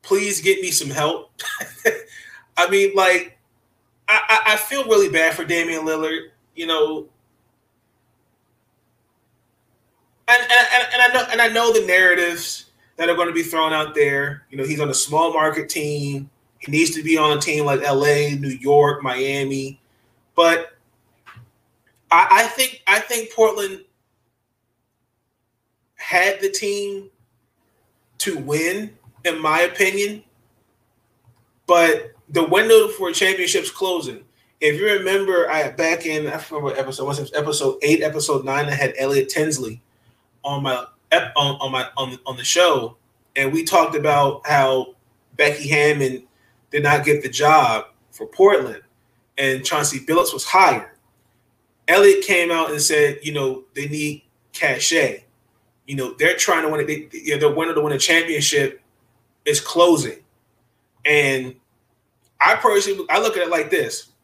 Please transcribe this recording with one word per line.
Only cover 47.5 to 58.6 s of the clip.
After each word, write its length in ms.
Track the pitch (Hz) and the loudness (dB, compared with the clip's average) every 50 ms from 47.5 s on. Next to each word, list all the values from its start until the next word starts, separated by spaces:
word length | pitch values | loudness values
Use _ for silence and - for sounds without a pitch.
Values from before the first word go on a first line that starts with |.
| - 151 - - - - - - _ _ _ _ | 6 6 4 2 0 -2 -6 -10 _ _ _ _
for 140 | - - 110 | -16 -16 -16
Portland, 560 | - - - 190 202 202 147 131 117 98 85 _ _ _ _ _ _ _ _ _ _ _ | -14 2 6 6 6 6 4 0 -4 -10 -14 _ _ _ _ _ _ _ _ _ _ _
and 260 | - 135 135 135 131 131 | -2 -2 -2 -2 -2 -4
Chauncey 360 | - 170 151 147 143 143 131 | -4 -2 -2 -2 -2 -4 -6
Billups 340 | 131 156 160 175 175 - - | -4 0 2 2 2 0 -4
was 120 | 131 - | -8 -6
hired. 440 | - - 185 190 160 - - - - _ _ _ _ _ _ _ _ _ _ _ _ _ _ _ _ _ _ _ | 0 4 4 4 4 4 0 -8 -12 _ _ _ _ _ _ _ _ _ _ _ _ _ _ _ _ _ _ _
Elliot 360 | - 170 202 202 202 196 202 190 | 2 4 6 8 6 6 6 2
came 260 | 202 190 175 170 170 | 0 0 0 2 0
out 220 | 170 165 160 156 | 0 -2 -2 -2
and 100 | 151 147 | -2 -2
said, 380 | 143 - 156 151 147 143 139 - | -2 0 2 2 2 2 0 -6
you 120 | 143 151 147 | -10 -6 -4
know, 320 | 147 135 131 131 131 - _ _ | -4 -4 -4 -4 -8 -14 _ _
they 120 | 139 143 | -10 -8
need 360 | 143 151 151 151 147 147 - _ _ _ _ _ _ - | -8 -6 -6 -6 -6 -6 -10 _ _ _ _ _ _ -8
cachet. 720 | - 165 143 127 117 - - 165 160 143 120 101 - _ _ _ _ _ _ _ _ _ _ _ _ _ | -4 -2 -2 -2 -2 -2 0 2 2 0 0 -2 -8 _ _ _ _ _ _ _ _ _ _ _ _ _
You 100 | 135 139 | -10 -6
know, 180 | 135 127 117 - | -6 -6 -6 -2
they're 220 | - 226 254 - | 0 0 0 2
trying 280 | - - 202 175 165 160 | 0 0 0 0 0 0
to 60 | 151 | -2
win 120 | 156 151 | -2 -2
it. 60 | - | -4
They, 220 | 151 151 151 - - | -4 -6 -8 -10 -16
you 240 | - - 139 151 147 | -20 -10 -6 -4 -2
know, 140 | 139 151 147 | 2 2 0
the 60 | 147 | 2
winner 200 | 160 165 165 160 | 0 -2 0 0
to 60 | 151 | -2
win 120 | 147 151 143 | 0 0 -2
a 60 | 135 | -2
championship 840 | - - 165 165 165 170 160 147 147 - 151 147 | 2 2 2 2 2 0 -4 -2 -2 0 0 0